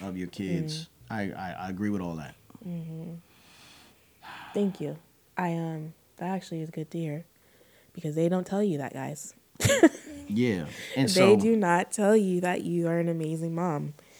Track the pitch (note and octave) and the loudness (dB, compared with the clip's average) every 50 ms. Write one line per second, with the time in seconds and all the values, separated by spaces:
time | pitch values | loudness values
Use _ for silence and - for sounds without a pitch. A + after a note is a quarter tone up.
0 | F#2+ G2 F2+ F#2 F2+ F2 - - G2 F#2 E2+ - D#3 D#3 D#3 D#3+ E3 - _ _ | -10 -8 -6 -6 -8 -8 -8 -8 -4 -2 -2 -2 -2 -4 -6 -8 -10 -14 _ _
1 | - - A2+ G#2+ G2+ F#2 - - F#2+ F2+ - - F#2 G2 F#2+ F#2 G#2 G#2 G#2 F#2+ | -14 -8 -6 -4 -4 -6 -6 -8 -10 -10 -8 -8 -8 -8 -4 -2 -2 0 0 -2
2 | F2+ F2 E2 D#2+ C#2+ B1+ - - _ - - - - F3+ E3+ E3 D#3+ D#3+ D#3+ D#3+ | -2 -4 -6 -8 -10 -12 -16 -20 _ -20 -20 -14 -12 -10 -8 -8 -8 -10 -12 -12
3 | E3 E3 E3+ E3+ - _ _ _ - - - - - - - - - - _ _ | -12 -12 -14 -14 -18 _ _ _ -20 -20 -20 -20 -20 -20 -20 -20 -20 -20 _ _
4 | _ _ _ _ - - - - - - - G#3 G#3 F#3+ F#3 - D3+ C#3+ D3+ D#3 | _ _ _ _ -20 -18 -18 -18 -18 -6 -2 0 0 0 0 -4 -6 -8 -8 -10
5 | - _ _ _ _ _ _ F3+ F3+ E3+ E3 E3 E3 D#3+ D#3+ D#3 D#3 D#3+ - _ | -14 _ _ _ _ _ _ -2 -2 -2 -2 -2 -2 -4 -6 -6 -8 -12 -14 _
6 | _ _ _ - F3 F#3 F#3+ F#3 - - E3+ D#3+ D#3 D#3+ - E3 D#3 - - E3+ | _ _ _ -8 -6 -4 -4 -6 -6 -8 -8 -8 -8 -8 -8 -8 -8 -6 -6 -6
7 | E3 D3+ D3 D#3+ E3 - _ _ _ _ _ _ _ _ _ _ _ _ - E3+ | -4 -4 -6 -8 -10 -14 _ _ _ _ _ _ _ _ _ _ _ _ -14 -8
8 | - D3+ D3 D#3+ E3 E3+ F#3 F#3 F3+ - G3 G3+ G#3 G3+ D#3 C#3 C3+ - - C3+ | -6 -2 0 2 2 4 2 0 0 0 0 0 2 2 0 0 -2 -6 -6 -6
9 | C3 C#3 D3 - - - - _ _ _ _ - - C5 C#5+ B4 F4 - - - | -6 -6 -8 -10 -12 -16 -18 _ _ _ _ 0 2 4 6 8 6 6 6 0
10 | - D#4 D4 C#4+ C#4+ - G#2 A2+ B2 A#2+ G2+ F2 D2+ D#2 - - - - - C3 | -8 -16 -16 -14 -8 -4 0 2 2 2 2 0 -4 -6 -8 -12 -12 -6 0 0
11 | - A3 F#3 F#3 F#3+ G3 G#3+ G3+ G3+ A3+ A3+ G#3+ G3 F3 F3 F3+ G3 - - A3 | 2 4 6 8 8 10 8 8 6 4 4 4 4 4 4 2 2 -2 -2 2
12 | G3+ G3+ A3 A3 G3 F#3 F3+ F3 F3+ F3+ F3+ - - E3+ F3 E3+ E3+ E3 E3+ E3+ | 4 6 6 6 4 4 0 0 0 0 0 -2 -2 -2 -2 0 0 2 2 2
13 | E3+ E3+ E3 D#3+ D#3+ D#3 D#3+ D#3+ E3 E3 E3 E3 F3+ F3 D3+ D3 D3 D3 - - | 0 0 0 -2 -2 -4 -4 -4 -4 -4 -2 -2 -2 -2 -2 -2 -4 -6 -10 -14
14 | - - - | -20 -20 -20